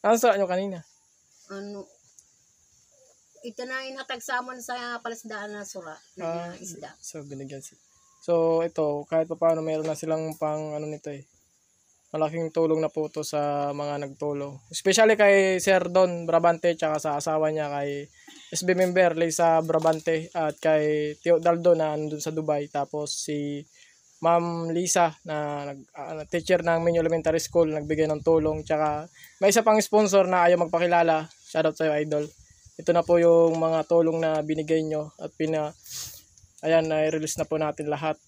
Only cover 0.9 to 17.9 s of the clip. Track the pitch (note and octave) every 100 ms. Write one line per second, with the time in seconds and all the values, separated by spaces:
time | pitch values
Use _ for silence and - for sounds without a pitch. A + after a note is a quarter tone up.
0.9 | _ _ _ _ _ _ G3 G3+ G3+ -
1.9 | _ _ _ _ _ _ _ _ _ _
2.9 | _ _ _ _ _ A#3+ - B3+ C4 C4
3.9 | C4+ C4+ B3+ - B3 B3+ B3+ A#3+ B3 A#3+
4.9 | A#3+ A#3 A3+ A3 G#3+ G#3 G#3 G3+ F#3+ E3
5.9 | D#3 _ - E3 E3+ E3+ F3 F3 D#3+ C#3+
6.9 | - - D#3+ C#3+ C#3 C3+ C3+ - _ _
7.9 | _ _ _ - E3+ E3 E3 E3+ D#3+ D3+
8.9 | D3 D3 D#3+ D#3+ E3+ E3 D#3+ D#3+ D#3 D#3
9.9 | D3+ D#3+ D#3+ D#3+ D#3 D#3 D3+ D#3 D3+ D3+
10.9 | D3+ D3+ C#3 C#3 _ _ _ _ _ _
11.9 | _ _ D#3 D#3 E3 E3 E3 D#3+ D#3+ D#3
12.9 | - D#3 - D3 D3+ D3 C#3+ C#3+ C#3+ D3
13.9 | C#3+ C#3 C#3 D3 C#3+ C#3+ C3+ _ E3 G3
14.9 | G3 A3 G#3+ G3+ G3 F#3+ F#3 F#3+ F#3 F3
15.9 | F3+ F#3 F3 E3 E3 E3+ E3+ F3 E3 D#3+
16.9 | D3+ D3+ D3 D#3+ D#3 D#3 D#3 D3 C#3+ C#3+